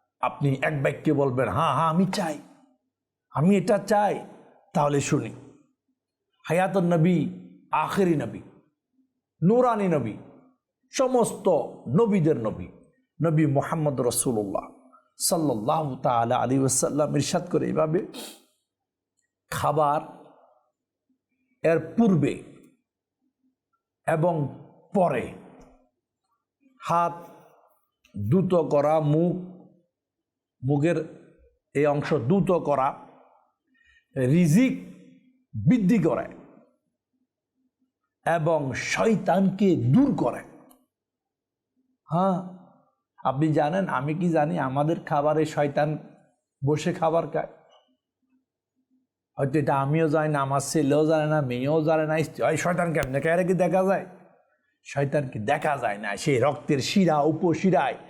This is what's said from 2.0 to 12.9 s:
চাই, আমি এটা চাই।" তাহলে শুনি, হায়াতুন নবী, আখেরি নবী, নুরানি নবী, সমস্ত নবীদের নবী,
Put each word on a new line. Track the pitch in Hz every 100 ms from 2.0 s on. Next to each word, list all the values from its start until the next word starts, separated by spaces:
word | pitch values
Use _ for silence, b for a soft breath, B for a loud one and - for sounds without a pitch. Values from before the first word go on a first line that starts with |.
| 190
চাই, | 208 165 147 - _ _ _ _ _ _ _ _
আমি | 139 170 202
এটা | - 202
চাই।" | 196 208 202 127 - - - _ _
তাহলে | 160 147 143
শুনি, | 139 147 110 - - - _ _ _ _ _ _ _ _ -
হায়াতুন | 170 185 190 175
নবী, | 170 170 165 127 - - - _
আখেরি | 143 156 - 185 151
নবী, | 113 95 - - _ _ _ _ _ _ _ _
নুরানি | 165 240 254 220 190
নবী, | 156 113 104 - - _ _ _ _ _
সমস্ত | - 254 247 214 - 196 151 117 - -
নবীদের | 151 233 202 156 127
নবী, | 110 87 87 - _